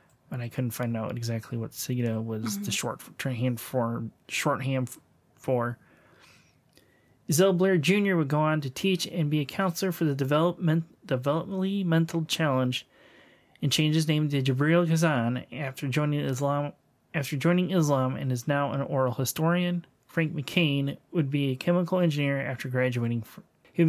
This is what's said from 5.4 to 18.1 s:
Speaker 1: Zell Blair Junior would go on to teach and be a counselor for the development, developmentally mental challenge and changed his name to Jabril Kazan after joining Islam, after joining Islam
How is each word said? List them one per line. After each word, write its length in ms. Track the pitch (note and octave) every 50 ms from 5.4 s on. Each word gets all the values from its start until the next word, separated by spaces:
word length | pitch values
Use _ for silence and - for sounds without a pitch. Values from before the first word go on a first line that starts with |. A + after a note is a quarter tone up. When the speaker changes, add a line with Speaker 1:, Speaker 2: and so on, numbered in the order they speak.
| - - C3 A#2+ A#2 A#2+ A#2+ - _ _ _ _ _ _ _ _ - - - - _ _ _ _ _ _ _ - _ _ _ _ _ _ _ _ _ -
Speaker 1:
Zell 220 | D#3+ C#3 F#3 G3 F#3+
Blair 240 | E3+ F#3 F#3+ F#3+
Junior 400 | F3 C3+ D3+ F#3+ G#3 G3+ G3 F#3+
would 120 | E3+ D#3 C3+
go 120 | D3 D3+
on 200 | D#3 D#3 D#3 D#3
to 100 | C#3 C3+
teach 360 | B2+ - - G3 F#3+ E3 -
and 240 | - D#3 F#3 D#3 D3
be 100 | D3+ D3+
a 40 | C#3+
counselor 480 | C3 - - G3 F#3 E3+ - - F#3+ E3+
for 120 | - E3+
the 100 | D#3 C#3
development, 680 | C3+ C#3+ C3 D3 D3+ D#3+ F3 E3+ - F#3+ E3 D#3 E3+ E3 - - _ _
developmentally 760 | - C#3+ B2+ B2+ C#3+ D3 E3 - G3 G3 F#3+ F#3+ F#3+ G3 G3+ G3
mental 400 | E3+ E3 E3 E3 E3 - E3+ D#3+
challenge 640 | - - - E3 D3+ C3+ C3 C3 B2+ B2+ - - _ _ _ - - - - - - - _ _ _ _ _ -
and 80 | C#3+
changed 240 | - - D#3 D3+ D3+
his 140 | D#3+ D#3+ D3+
name 200 | D#3 D3+ D3+ D3
to 120 | C#3+ C#3 C3
Jabril 460 | C3+ C3 C3 C#3+ D#3 E3 F3 F3 D#3+
Kazan 560 | E3 D#3+ E3 E3 D3+ B2+ A#2 A#2 B2 B2 - - -
after 340 | C3+ D3+ C3+ C3 - -
joining 340 | C#3 B2 D3+ D3+ D3 D3 D3
Islam, 520 | C#3+ C#3 C3+ B2 C#3+ C#3 C#3+ C#3+ D3 D3 - _ _ _ _ _ _ _ -
after 220 | - C#3 - -
joining 340 | C#3 - E3 F3 F3+ F#3 E3+
Islam 460 | F#3 F3+ D#3 D3 C#3+ C3 C3 C3